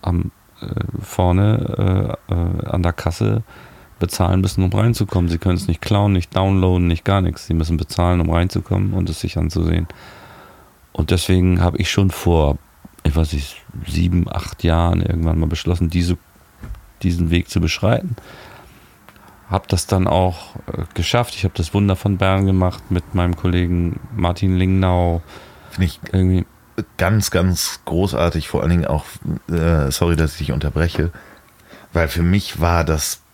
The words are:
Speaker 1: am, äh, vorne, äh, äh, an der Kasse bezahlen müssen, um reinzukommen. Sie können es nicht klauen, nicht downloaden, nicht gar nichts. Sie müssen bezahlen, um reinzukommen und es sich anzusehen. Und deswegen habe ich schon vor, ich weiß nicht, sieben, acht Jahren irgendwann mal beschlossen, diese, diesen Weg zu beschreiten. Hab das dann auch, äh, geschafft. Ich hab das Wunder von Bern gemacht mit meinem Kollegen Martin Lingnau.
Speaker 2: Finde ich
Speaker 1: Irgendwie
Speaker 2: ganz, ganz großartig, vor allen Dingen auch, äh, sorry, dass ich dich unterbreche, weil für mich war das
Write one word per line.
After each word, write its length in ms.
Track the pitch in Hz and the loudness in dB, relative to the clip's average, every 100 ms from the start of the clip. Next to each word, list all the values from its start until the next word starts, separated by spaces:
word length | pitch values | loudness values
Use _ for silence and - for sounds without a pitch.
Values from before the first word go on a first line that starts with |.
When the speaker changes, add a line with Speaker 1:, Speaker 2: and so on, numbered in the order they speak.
Speaker 1:
am, 280 | - 85 98 _ _ _ | -2 -2 -2 _ _ _
äh, 60 | - - - - | -8 -6 -6 -8
vorne, 1120 | - - 90 92 101 110 - - 98 92 98 - - | -8 0 2 4 4 2 0 0 2 2 0 -6 -4
äh, 60 | |
äh, 320 | 85 87 87 - | -2 0 -2 -2
an 140 | 92 | 0
der 100 | 87 | 0
Kasse 500 | - - - 107 110 - - - - - _ | 0 -4 0 0 0 -4 -18 -20 -20 -20 _
bezahlen 440 | - - 90 92 | -6 0 2 2
müssen, 200 | 95 - | 2 0
um 80 | 92 | 0
reinzukommen. 580 | 95 113 117 101 92 87 | 2 0 0 0 0 0
Sie 80 | 85 | 0
können 180 | 95 87 | 0 0
es 120 | - | -2
nicht 120 | 82 | -4
klauen, 320 | - 101 101 | 0 2 2
nicht 240 | 95 85 92 | 2 0 0
downloaden, 500 | 95 98 92 90 87 | 2 2 2 2 2
nicht 180 | 82 - | 0 0
gar 160 | 98 | 0
nichts. 240 | 85 80 - | 0 -4 -4
Sie 80 | |
müssen 240 | 82 80 82 | -2 0 -2
bezahlen, 420 | 80 - 87 90 | -2 0 2 2
um 80 | 82 | 2
reinzukommen 640 | 85 92 92 - 95 98 | 0 0 -2 -2 -2 0
und 160 | 95 87 | -2 -4
es 120 | 82 | -4
sich 180 | 85 82 | -6 -4
anzusehen. 480 | 80 82 82 82 82 - - - - - - - - _ _ | -2 -2 0 0 -2 -10 -20 -20 -20 -20 -20 -20 -20 _ _
Und 180 | - 78 | -6 0
deswegen 520 | 90 - 92 90 90 | 0 2 2 4 4
habe 160 | 87 - | 2 0
ich 120 | 92 | -2
schon 200 | - 95 | 2 0
vor, 480 | - - 82 73 71 _ _ - - | 0 2 4 2 0 _ _ -20 -4
ich 100 | 80 76 | 0 0
weiß 160 | 80 | 0
nicht, 300 | 73 69 - - - - | -2 -8 -16 -18 -14 -6
sieben, 400 | 78 87 87 - | 0 2 2 0
acht 340 | - - - | -4 -10 -4
Jahren 360 | 87 82 85 87 | 0 2 2 2
irgendwann 360 | 85 85 82 80 | 0 0 0 0
mal 80 | 80 | 0
beschlossen, 400 | 82 - 87 85 | -2 -2 0 0
diese, 300 | 87 85 87 _ _ _ _ - - - _ | 0 0 -2 _ _ _ _ -16 -16 -18 _
diesen 280 | 90 85 82 | -2 0 2
Weg 180 | 87 - | 0 0
zu 120 | - | -2
beschreiten. 560 | 82 - 98 117 180 117 - - - - - - - _ - - - - - | -2 0 0 0 -2 -10 -12 -20 -20 -20 -20 -20 -20 _ -20 -20 -20 -20 -6
Hab 180 | 92 - | -6 -2
das 180 | 92 - | -4 0
dann 200 | 95 92 | 0 2
auch, 480 | 87 92 87 - - - | 2 2 -2 -14 -18 -10
äh, 100 | - 87 | -10 -8
geschafft. 400 | - 87 120 123 - | -6 0 0 -2 -2
Ich 80 | |
hab 100 | 95 | -4
das 180 | - 82 | -2 -2
Wunder 220 | 104 101 92 | 2 2 2
von 200 | 101 92 | 0 2
Bern 300 | 95 95 95 | 2 4 2
gemacht 440 | 95 90 - - | 4 2 -2 -4
mit 240 | 87 - | -4 0
meinem 220 | 90 87 87 | 0 0 0
Kollegen 640 | 90 87 87 87 85 - - | 0 2 0 0 -2 -4 -8
Martin 420 | 110 87 90 98 92 | -2 -2 0 0 2
Lingnau. 680 | 92 95 92 90 87 85 - - - - - | 2 2 4 2 2 0 -6 -20 -20 -20 -14
Speaker 2:
Finde 160 | - 90 | -2 -2
ich 140 | - - | -2 -4
Speaker 1:
Irgendwie 340 | 95 92 92 - _ _ - - - | 0 2 2 -2 _ _ -10 -10 -2
Speaker 2:
ganz, 340 | 90 107 98 | 0 2 2
ganz 500 | 90 90 87 - - | 2 2 0 -4 -8
großartig, 640 | - 82 95 - 82 80 - | -4 -2 0 0 0 0 -4
vor 120 | - | -2
allen 80 | 78 | 2
Dingen 160 | 87 - | 2 2
auch, 180 | 76 - - - - - | -2 -4 -14 -8 -8 -4
äh, 400 | 82 82 82 69 | 0 2 2 2
sorry, 260 | - 85 80 | 0 0 2
dass 160 | 78 | 0
ich 60 | - | -2
dich 140 | 71 | -4
unterbreche, 580 | 71 76 76 82 - 85 - - - _ _ - - - | -2 -2 0 -2 0 -4 -4 -20 -20 _ _ -20 -20 -6
weil 160 | 85 78 | -2 -2
für 140 | 87 | 0
mich 380 | 87 101 - - | 2 0 -2 -2
war 240 | 85 85 | 2 2
das 360 | 80 78 - - _ | 2 0 -2 -8 _